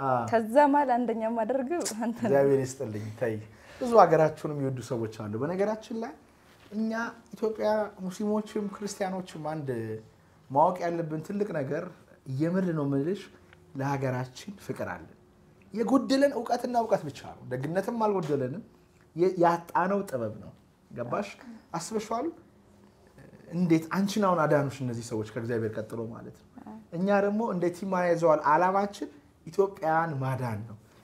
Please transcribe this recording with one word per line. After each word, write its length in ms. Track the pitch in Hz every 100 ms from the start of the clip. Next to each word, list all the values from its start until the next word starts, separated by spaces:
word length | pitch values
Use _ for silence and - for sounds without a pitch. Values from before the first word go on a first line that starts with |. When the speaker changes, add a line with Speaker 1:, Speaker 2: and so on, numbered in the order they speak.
Speaker 1:
አዎ። 180 | 135 123 -
Speaker 2:
ከዛ 300 | 226 220 269 294
መሀል 240 | 285 262
አንደኛ 320 | 240 240 220
የማደርገው 580 | 220 233 220 247 254 339 240
አንተ 240 | 220 240 226
ነህ። 80 | 233
Speaker 1:
እግዚአብሔር 340 | 139 139 135
ይስጥልኝ። 460 | 123 - 117 107 107
ተይ፣ 200 | - 117 107 - - - -
ብዙ 120 | 247 226
ሀገራችሁን 540 | 170 156 156 - 160
የሚወዱ 260 | 147 135 123
ሰዎች 300 | 110 117 110 -
አሉ። 140 | 107 110
በነገራችን 580 | 147 185 202 214 - 226
ላይ 140 | 240 - - _ _ - -
እኛ 200 | 208 220 226 233 - -
ኢትዮጵያ 380 | - 220 220 214 214 208 -
ሙስሊሞችም 640 | 185 185 208 214 214 220 202
ክርስቲያኖችም 760 | - 202 - 190 190 185 160
አንድ 240 | 151 156 135 117 110 110 - _ _ _ _
ማወቅ 260 | 139 180 180
ያለብን 420 | 170 170 156 156
ትልቅ 260 | 180 202 202
ነገር 340 | 160 135 156 180 - - - 139
የምር 340 | 135 165 185 185
ነው 120 | 160
የምልሽ፣ 360 | 139 139 156 196 - - - - - 135
ለሀገራችን 800 | 139 139 131 127 127 - - -
ፍቅር 300 | - - 101
አለን። 240 | 85 82 - _ _ _ _ -
የጎደለን 580 | 214 214 262 220 269 285
እውቀትና 420 | 233 233 247 254 240
እውቀት 260 | 220 196
ብቻ 160 | 147 - -
ነው። 180 | - 127
ደግነትም 540 | 131 147 185 196 233
አልጎደለንም። 640 | 214 190 151 139 127 175 - _ _ _ _ 156
የ-፣ 180 | 185 180
ያጣነው 600 | 170 170 - 160 185 202
ጥበብ 320 | 196 127 110 -
ነው። 140 | - - _ _ _
ገባሽ? 380 | - 120 180 208 - 233 - -
አስበሽዋል? 520 | 160 - 220 - 233 330 - - _ _ - - _ - - - - -
እንዴት 360 | 170 170 160 165
አንቺን 340 | 180 196 214
አሁን 140 | 190 170
አዳኑሽ 360 | 151 147 139 -
እነዚህ 260 | 123 117
ሰዎች 240 | 113 110 107
ከእግዚአብሔር 420 | 127 117 117 110
ቀጥሎ 260 | 113 107 113 113
ማለት 300 | 113 123 -
ነው። 120 | - - - 220 -
እኛ 160 | 170 196 202
ደግሞ 200 | 202 208 233
እንደ 140 | 180 175
ቲም 220 | 175 190 180
ይዘዋል። 380 | 175 165 165 151
ዓላማችን 640 | 143 160 185 196 202 - - - - _ 160
ኢትዮጵያን 640 | 196 196 - 156 160 165 135
ማዳን 420 | 131 123 123 104
ነው። 140 | 117 - - -